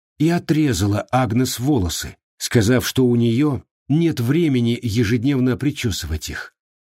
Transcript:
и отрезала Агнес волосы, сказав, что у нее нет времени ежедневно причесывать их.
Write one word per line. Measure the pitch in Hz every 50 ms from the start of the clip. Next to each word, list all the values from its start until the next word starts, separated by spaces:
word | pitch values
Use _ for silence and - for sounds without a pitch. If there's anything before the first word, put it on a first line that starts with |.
| _ _ _ -
и | 147 165
отрезала | 175 175 - - 147 156 156 139 110 85 101 101 101 104 - -
Агнес | - 131 127 101 101 123 131 127 - -
волосы, | 123 147 151 113 90 80 - - - - - _ _ _ _
сказав, | - - - - 120 98 110 127 120 -
что | - - 135 131
у | 123 120
нее | 117 117 117 113 127 151 151 131 92 - _ _ _ _ -
нет | 139 165 170 160 147 135
времени | 117 120 143 175 175 151 131 123 117 117 120 -
ежедневно | - 113 98 123 117 92 127 113 113 143 143 127 127 127 120
причесывать | - 131 147 - - - 110 90 - - 76 80 78 - -
их. | - - - - _ _ _ _ _ _ _ _